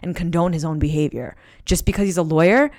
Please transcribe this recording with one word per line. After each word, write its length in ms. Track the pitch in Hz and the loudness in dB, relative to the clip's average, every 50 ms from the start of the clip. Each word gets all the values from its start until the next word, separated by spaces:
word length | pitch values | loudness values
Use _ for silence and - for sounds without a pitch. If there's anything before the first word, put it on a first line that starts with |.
| - | -10
and 120 | 180 175 | -8 -6
condone 380 | - 175 170 175 170 170 180 170 | -6 -4 -2 0 0 0 0 0
his 140 | 156 156 | -2 -4
own 120 | 160 160 151 | -4 -4 -2
behavior. 580 | 151 147 151 151 151 143 - 117 123 - - - _ - - - - | -2 -2 0 0 -2 -2 -4 -6 -10 -12 -14 -18 _ -20 -20 -12 -6
Just 220 | - 185 175 - | -4 -2 -2 0
because 180 | 208 196 - 202 | 0 0 0 0
he's 140 | 196 175 175 | 0 0 0
a 40 | 170 | 0
lawyer, 480 | 156 160 156 165 180 208 254 285 294 - | 0 2 4 4 6 6 4 4 2 -2